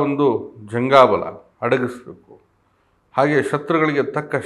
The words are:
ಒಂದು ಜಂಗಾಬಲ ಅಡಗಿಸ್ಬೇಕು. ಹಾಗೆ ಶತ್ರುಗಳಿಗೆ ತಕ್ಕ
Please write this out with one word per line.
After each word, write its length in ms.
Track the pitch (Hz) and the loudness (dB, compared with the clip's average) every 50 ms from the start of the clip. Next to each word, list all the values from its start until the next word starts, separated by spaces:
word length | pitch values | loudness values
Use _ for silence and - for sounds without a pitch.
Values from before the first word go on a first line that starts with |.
| 147 | 4
ಒಂದು 220 | 139 143 139 147 135 113 107 - - - 113 107 101 110 | 0 0 0 2 2 0 0 -4 -8 -14 -18 -16 -6 -4
ಜಂಗಾಬಲ 520 | 120 123 131 135 135 127 110 101 87 85 85 92 - - _ _ _ 123 | -2 0 4 6 6 6 6 4 0 -2 -6 -10 -14 -20 _ _ _ -2
ಅಡಗಿಸ್ಬೇಕು. 680 | 120 135 131 123 120 - - - - - - _ _ 113 - _ _ _ _ _ _ _ _ _ _ _ _ _ _ _ | -2 0 0 -2 -4 -8 -12 -16 -20 -20 -20 _ _ -20 -20 _ _ _ _ _ _ _ _ _ _ _ _ _ _ _
ಹಾಗೆ 200 | - 135 147 151 139 - - | 0 2 2 2 0 0 0
ಶತ್ರುಗಳಿಗೆ 520 | - 143 147 - 165 156 156 156 143 143 127 120 - | -4 -6 -2 -2 0 0 0 0 0 0 -2 -2 -4
ತಕ್ಕ 240 | 151 147 147 - 135 - | -6 -6 -4 -6 -6 -6